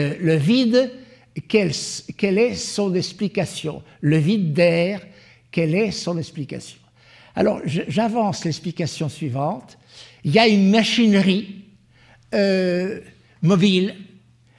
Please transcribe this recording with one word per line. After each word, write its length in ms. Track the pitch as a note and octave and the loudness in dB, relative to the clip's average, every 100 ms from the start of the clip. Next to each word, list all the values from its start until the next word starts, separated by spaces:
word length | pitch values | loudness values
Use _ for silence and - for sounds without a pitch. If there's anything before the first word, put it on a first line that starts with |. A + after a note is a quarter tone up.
| C#3+ D#3+ | 0 -2
le 180 | E3+ D#3+ | 0 2
vide, 540 | C#3+ B3 B3 B3 C4 - - - _ - - | 2 2 4 2 2 -4 -20 -20 _ -16 -2
quelle, 240 | G#3+ F#3 - - - - - | 0 0 -4 -8 -12 -14 -4
quelle 220 | G3 F#3+ | 0 2
est 160 | A#3+ | 0
son 400 | G3 - - G3+ | -2 -8 -4 -2
explication ? 880 | F3+ E3+ - G3+ - E3+ - D#3 C#3+ - _ | -2 -4 -4 -4 -4 -6 -6 -10 -10 -16 _
Le 180 | D3 D#3+ | 0 2
vide 340 | D3+ A3 E3+ | 2 0 0
d'air, 480 | C#3+ F3 E3+ F3 G3+ - - - _ _ | 2 2 2 0 -4 -12 -20 -20 _ _
quelle 240 | - E3 | -2 0
est 160 | F3 A3 | 0 -2
son 280 | E3 - F3 | -4 -6 -6
explication ? 600 | - - C3+ B2+ - - _ _ _ - - | -6 -10 -12 -12 -14 -20 _ _ _ -20 -14
Alors, 260 | - G#3+ G3+ | 0 0 0
je, 180 | - D3+ - | -4 -4 -2
j'avance 560 | D3+ A3+ A#3 G#3 - | -2 0 0 -2 -2
l'explication 640 | E3+ D3+ F3+ E3 E3 - D3+ | -6 -6 -8 -6 -6 -4 -8
suivante. 720 | - D#3 B2+ D3 A#3 - - _ - - _ | -6 -6 -4 -4 -6 -12 -20 _ -20 -20 _
Il 80 | - | 0
y 60 | D3+ | 4
a 80 | A#3 | 6
une 240 | G#3 G3 | 6 6
machinerie, 920 | G#3+ G#3+ - A3+ G3 F#3+ F#3 A3 - - _ _ _ _ _ _ | 4 2 2 4 4 4 0 -2 -14 -20 _ _ _ _ _ _
euh, 640 | A3 G3 F#3+ F#3 F3 F#3 - - - _ _ | -2 0 2 0 -2 -4 -8 -14 -20 _ _
mobile 540 | D#3+ F#3+ G3+ F#3 G3 - - - _ _ _ | 2 4 4 2 0 -6 -20 -20 _ _ _